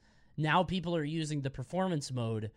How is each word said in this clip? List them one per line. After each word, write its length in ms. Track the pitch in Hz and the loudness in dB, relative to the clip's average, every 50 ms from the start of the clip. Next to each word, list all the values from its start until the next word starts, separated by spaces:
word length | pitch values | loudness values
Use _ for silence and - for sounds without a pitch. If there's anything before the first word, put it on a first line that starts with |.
| _ - - - - - - | _ -20 -20 -20 -20 -10 -4
now 280 | - 151 156 147 180 185 | -2 2 4 4 4 4
people 320 | 143 180 190 160 175 170 | 4 0 -2 0 0 0
are 80 | 165 147 | 0 0
using 380 | 147 160 165 156 147 151 147 | 0 0 -2 -2 -2 -2 -2
the 80 | 135 135 | -2 -2
performance 640 | 135 - 123 - - 180 190 190 175 151 139 - | -4 -6 -8 -4 -2 0 0 2 0 0 -2 -2
mode 400 | 127 123 117 113 113 110 107 104 - | -2 -2 0 0 0 -2 -4 -6 -8